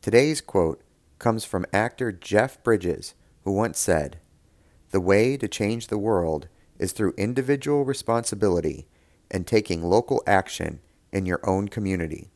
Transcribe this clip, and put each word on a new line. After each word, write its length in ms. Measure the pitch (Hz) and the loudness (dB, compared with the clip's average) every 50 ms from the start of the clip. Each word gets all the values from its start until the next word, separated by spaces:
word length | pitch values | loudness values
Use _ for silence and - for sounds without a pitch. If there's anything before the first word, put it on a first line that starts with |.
| - | -4
Today's 360 | - 104 120 135 151 156 147 | 4 4 6 6 6 0 -4
quote 440 | - - - 101 87 80 73 - _ _ _ _ _ _ _ _ | -6 -2 2 2 2 2 0 -4 _ _ _ _ _ _ _ _
comes 260 | - 120 113 113 107 | 0 0 0 0 -2
from 220 | - - 95 90 - - | -4 -4 -4 -4 0 0
actor 380 | 98 107 120 - - 131 117 | 0 0 0 -2 -4 -4 -4
Jeff 500 | 98 87 - - 95 104 117 135 - - | -4 -8 -8 2 2 2 2 2 -2 -6
Bridges, 540 | _ - 113 101 90 87 82 - - - - _ _ _ _ _ _ | _ 2 2 2 2 -2 -4 -4 -6 -16 -18 _ _ _ _ _ _
who 100 | 98 98 | -2 0
once 260 | 98 110 113 76 - | 0 0 0 -2 -2
said, 400 | - - 90 80 73 73 - - _ _ _ _ _ _ _ _ _ _ _ _ _ _ | 0 2 2 0 0 -4 -8 -14 _ _ _ _ _ _ _ _ _ _ _ _ _ _
"The 100 | - 98 | -2 -2
way 340 | 90 90 98 104 110 127 139 139 | 2 4 4 4 4 2 0 -2
to 100 | 127 104 | -6 -6
change 400 | - - 107 101 113 117 110 - | -4 -2 -2 -2 -2 -4 -6 -6
the 100 | 110 107 | -6 -4
world 500 | 101 113 110 92 85 80 80 76 - - _ _ _ _ _ _ | -2 0 0 0 0 0 -2 -4 -6 -10 _ _ _ _ _ _
is 140 | - 95 | -6 -6
through 240 | - - 107 95 - - | -2 -2 -2 -2 0 -2
individual 680 | 98 110 123 131 127 131 143 139 135 147 147 143 139 | -4 -2 -2 -2 0 0 -2 -2 0 0 0 0 0
responsibility 1000 | 131 139 - - - 113 117 117 - - 101 107 101 90 87 78 78 73 71 76 _ _ _ _ _ _ _ _ _ | -2 -4 -6 -2 -2 -2 0 0 -2 -4 0 2 2 2 2 0 -2 -4 -6 -14 _ _ _ _ _ _ _ _ _
and 160 | - 95 87 - | -6 -6 -4 2
taking 340 | - 110 107 - 90 82 | 2 2 2 2 -4 -2
local 400 | 82 85 92 110 120 - 139 - - - | 0 4 4 4 4 2 -2 -2 2 4
action 520 | 101 95 95 - - - 82 80 - - _ _ _ _ _ _ | 2 2 2 0 -6 -6 -6 -6 -8 -10 _ _ _ _ _ _
in 140 | - 98 95 | -4 -4 -2
your 140 | 90 90 - - | 0 -2 -2 0
own 260 | - 95 95 101 101 | 0 0 0 0 -4
community." 600 | - - 104 95 95 92 82 82 76 - - - _ | -6 -4 -2 -2 -2 -2 -2 -4 -6 -10 -14 -20 _